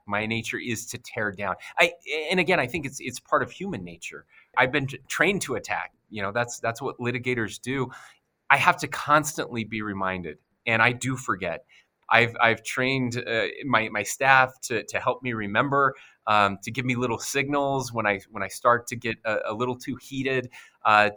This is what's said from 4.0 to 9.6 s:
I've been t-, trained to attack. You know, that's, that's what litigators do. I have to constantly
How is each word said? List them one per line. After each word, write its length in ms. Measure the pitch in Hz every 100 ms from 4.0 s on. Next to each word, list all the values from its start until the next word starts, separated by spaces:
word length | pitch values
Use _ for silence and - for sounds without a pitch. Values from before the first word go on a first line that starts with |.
| - 73 - _ _ -
I've 140 | 127
been 160 | 143 135
t-, 120 | - -
trained 340 | - 156 196
to 120 | - 113
attack. 360 | - 90 87 _ _
You 120 | 104
know, 100 | 98
that's, 280 | 110 120 -
that's 220 | 117 113
what 160 | 131 -
litigators 600 | 120 120 120 123 104 -
do. 280 | 123 139 127 - - _ _ _ -
I 80 | 139
have 200 | 175 170
to 100 | 143
constantly 760 | - - 147 147 - 135 117